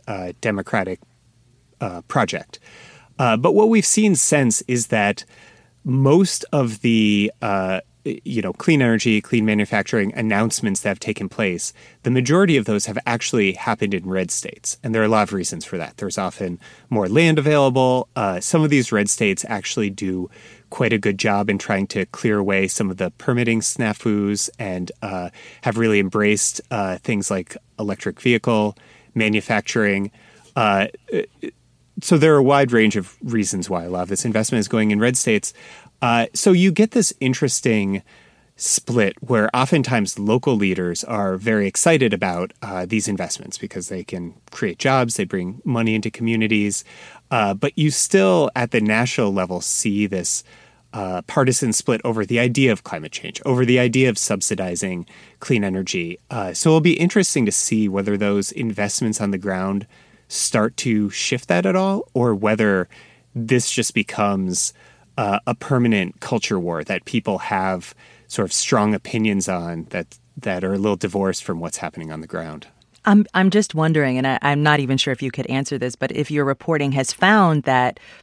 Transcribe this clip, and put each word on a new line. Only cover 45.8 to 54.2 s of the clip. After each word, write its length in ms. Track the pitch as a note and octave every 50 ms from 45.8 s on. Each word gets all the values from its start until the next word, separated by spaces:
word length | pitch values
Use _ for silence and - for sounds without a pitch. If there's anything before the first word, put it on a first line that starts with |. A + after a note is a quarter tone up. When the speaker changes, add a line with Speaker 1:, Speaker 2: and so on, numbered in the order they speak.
| A2+ A2 A2
Speaker 1:
into 160 | A2 G#2 A2
communities. 720 | - - A#2 A2+ A2+ A2 A2 G#2 A2+ G#2 G#2 G#2 G2 - - - - - - - - - _ _
Uh, 240 | C3+ A#2 G#2 G2 G2
but 220 | G2+ C#3+ C#3+ -
you 140 | - D3+ D3+
still, 600 | C#3 - - - - F#3+ F#3+ F#3+ F3+ E3 C#3+ - -
at 160 | B2+ A#2+ A2+
the 100 | - A2+
national 520 | G#2+ G#2+ G#2+ A2+ B2 B2 - - A2+ G2+
level, 280 | G2 F#2+ F#2 F2 F2+ F2+
see 460 | - - - - - G#2+ G2+ G2+ G#2
this, 380 | F#2 G2 F#2 E2+ - - - - - - - - _ _ _ _ _
uh, 300 | - A2 G2 F#2 F#2 F2+
partisan 500 | - - - C#3+ C3 B2+ B2 - C#3+ A2+
split 280 | G#2+ - - - A#2 G#2+ -
over 200 | A#2+ A2+ A2+ G2+
the 140 | - A#2+ A#2
idea 340 | B2 B2 A#2 C#3 C3+ B2
of 120 | G#2 - -
climate 280 | - - D#2+ D#2 D#2
change, 300 | - - - E2 - - -
over 200 | C3+ B2+ B2 B2+
the 140 | A#2 B2 B2+
idea 300 | B2 B2 A#2+ C3 C3 B2
of 80 | G#2+
subsidizing 880 | -